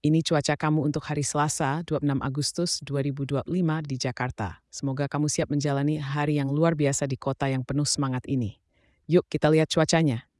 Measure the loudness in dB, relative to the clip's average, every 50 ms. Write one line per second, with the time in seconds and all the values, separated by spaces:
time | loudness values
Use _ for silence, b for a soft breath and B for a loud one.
0 | 4 4 4 4 4 2 2 2 2 2 0 0 2 2 2 2 2 0 -2 -2
1 | -4 -4 -4 -4 -4 -2 0 0 0 0 0 -2 -2 -2 -2 -2 -2 -2 -2 0
2 | 0 0 0 0 -2 -2 -4 -2 -4 -4 -2 -4 -2 -2 -4 -6 -6 -4 -4 -2
3 | -2 -2 -2 -4 -4 -2 -2 -4 -2 -2 -2 0 0 0 0 -2 -4 -6 -6 -4
4 | -4 -6 -4 -2 -4 -4 -4 -4 -6 -6 -6 -12 _ _ -12 -6 -4 -4 -2 -2
5 | -4 -2 0 -2 0 0 0 -2 -2 0 0 0 0 0 0 2 2 0 0 -2
6 | -4 -4 -2 -2 0 0 0 0 0 0 2 2 2 2 4 2 2 2 2 0
7 | -2 -2 -4 -4 -4 -4 -2 _ 0 0 0 -2 -2 -2 0 0 0 0 0 0
8 | 0 0 -2 -4 -2 -2 -2 0 0 -2 -6 _ _ _ _ _ _ _ _ _
9 | _ 2 2 2 2 _ -2 2 4 4 6 4 4 2 2 0 2 4 4 4
10 | 4 4 2 0 -6 _ _